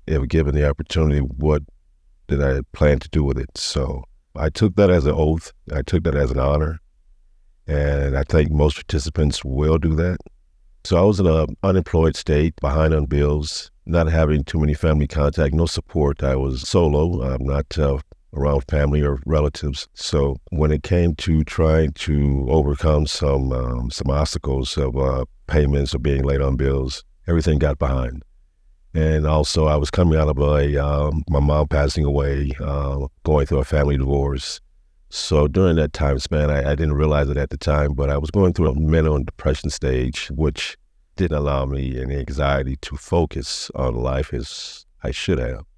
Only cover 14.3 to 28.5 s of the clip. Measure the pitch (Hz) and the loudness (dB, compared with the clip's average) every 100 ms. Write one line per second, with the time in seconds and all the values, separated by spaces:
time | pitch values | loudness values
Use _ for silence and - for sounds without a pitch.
14.3 | 76 71 80 76 76 82 76 73 78 71 | 2 0 0 0 2 2 2 0 0 0
15.3 | 78 76 76 85 - - 82 71 71 67 | 2 0 2 0 -4 -6 0 0 0 -2
16.3 | 65 67 65 - 92 80 73 85 85 65 | 0 -2 -4 -2 2 4 2 0 -2 -4
17.3 | 65 65 71 - - 71 67 - _ _ | -4 -2 -4 -4 -2 0 -2 -6 _ _
18.3 | 69 71 71 - 76 71 73 71 69 67 | -4 0 0 0 0 2 2 0 -2 0
19.3 | 78 73 - 73 71 - - - 76 69 | 0 0 -2 -6 -6 -10 -12 -4 0 0
20.3 | 65 - - 76 76 - 87 87 76 - | -2 -6 0 0 0 0 2 2 0 0
21.3 | 78 76 - 80 80 78 71 - 73 71 | 2 0 0 2 4 2 -2 -2 0 2
22.3 | 69 64 80 71 71 80 76 73 - 73 | 0 2 2 2 0 2 2 0 -2 0
23.3 | 69 65 64 62 62 60 - 67 71 73 | 0 0 -2 -4 -4 -6 -6 -2 0 -2
24.3 | - 69 67 64 - 67 64 65 65 64 | -4 -4 -4 -4 -4 -2 -2 -2 -2 -6
25.3 | - - 78 71 71 69 67 69 67 69 | -12 -2 2 2 2 0 -2 0 0 0
26.3 | 69 67 67 67 67 65 - - _ - | 0 0 0 0 0 -2 -8 -16 _ -2
27.3 | 82 82 73 76 69 76 65 62 67 - | 0 2 2 0 0 -2 0 -4 -8 -16
28.3 | _ _ | _ _